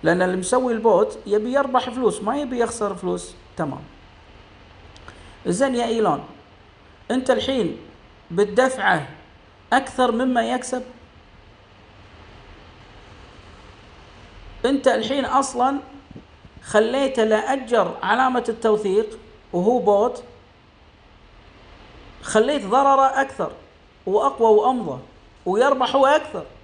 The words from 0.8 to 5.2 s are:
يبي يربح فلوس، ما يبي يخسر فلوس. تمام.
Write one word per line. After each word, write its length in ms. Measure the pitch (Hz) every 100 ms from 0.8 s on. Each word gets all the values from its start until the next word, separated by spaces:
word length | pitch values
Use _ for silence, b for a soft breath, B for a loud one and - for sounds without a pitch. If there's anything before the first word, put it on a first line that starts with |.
| 226 185 214 - -
يبي 260 | 208 220
يربح 380 | 269 269 247 254
فلوس، 320 | 233 247 175
ما 140 | 202 277
يبي 220 | 277 247
يخسر 360 | 233 - 208
فلوس. 400 | 185 180 180 - - - -
تمام. 260 | 156 135 156 - - - - - - - - - - - B B